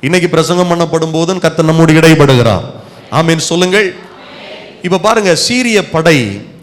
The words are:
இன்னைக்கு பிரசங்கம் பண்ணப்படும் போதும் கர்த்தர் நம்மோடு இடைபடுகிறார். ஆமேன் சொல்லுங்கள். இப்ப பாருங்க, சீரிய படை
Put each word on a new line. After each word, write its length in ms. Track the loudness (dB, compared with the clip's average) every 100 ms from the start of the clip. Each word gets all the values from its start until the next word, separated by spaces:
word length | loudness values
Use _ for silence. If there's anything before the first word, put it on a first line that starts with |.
இன்னைக்கு 280 | 0 0 0
பிரசங்கம் 420 | 0 0 0 0
பண்ணப்படும் 400 | 0 0 -2 -2
போதும் 280 | -2 -2 -2
கர்த்தர் 260 | -2 0 0
நம்மோடு 280 | 2 4
இடைபடுகிறார். 680 | 4 4 4 4 4 2 0 -4 -16 -20 -20 -6
ஆமேன் 260 | -2 0 -2
சொல்லுங்கள். 580 | -2 -2 0 0 -2 -6 -20 -20 -20 -20 -20 -20 -20 -12
இப்ப 160 | -4 -2
பாருங்க, 380 | 0 0 0 0
சீரிய 540 | 0 -2 0 -2 -2
படை 520 | -2 2 2 0 -8 -14 -20